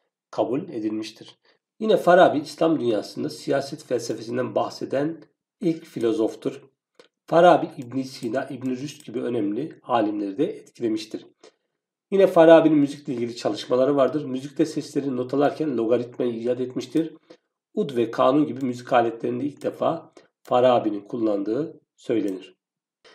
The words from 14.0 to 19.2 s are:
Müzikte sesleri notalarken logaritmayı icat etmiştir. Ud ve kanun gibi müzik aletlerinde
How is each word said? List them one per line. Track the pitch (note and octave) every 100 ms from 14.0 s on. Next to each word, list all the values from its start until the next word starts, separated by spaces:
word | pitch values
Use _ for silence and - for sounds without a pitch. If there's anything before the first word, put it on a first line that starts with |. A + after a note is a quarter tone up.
| B2+ D3 B2+
Müzikte | C3 C#3+ - D3+
sesleri | - - C#3+ C3+ B2
notalarken | B2 C#3 C#3+ - D#3 A#2
logaritmayı | A2+ A#2+ A#2+ - B2
icat | A2+ A#2 B2
etmiştir. | B2+ - - D#3 E3 - _ - _ _ _
Ud | - F3 A#2+
ve | A2+
kanun | - C3 C#3+ B2+
gibi | A#2+ C3+
müzik | B2 -
aletlerinde | B2+ A#2 -